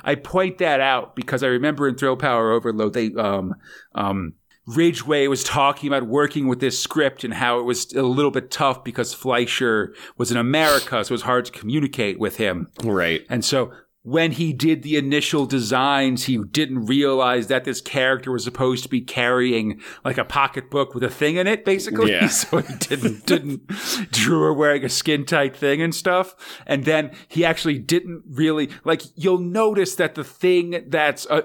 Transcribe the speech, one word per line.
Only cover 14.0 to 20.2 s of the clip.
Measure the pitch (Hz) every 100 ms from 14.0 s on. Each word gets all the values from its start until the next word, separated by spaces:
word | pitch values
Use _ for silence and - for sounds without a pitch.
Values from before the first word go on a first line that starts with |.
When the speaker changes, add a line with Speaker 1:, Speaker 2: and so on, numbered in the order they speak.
| 117
Speaker 1:
when | 151 165
he | 131 165
did | 131 160 147
the | 147 151
initial | 139 147 - 156 131
designs, | 135 110 127 139 139 135 123 -
he | 120 101
didn't | 151 147 131 107
realize | 139 139 131 127 127 104
that | 131
this | 135 120
character | - 139 131 131 131
was | 123
supposed | 120 120 131 127
to | -
be | 127
carrying, | 123 127 120 127 123 113 107 104 - -
like, | 135
a | 127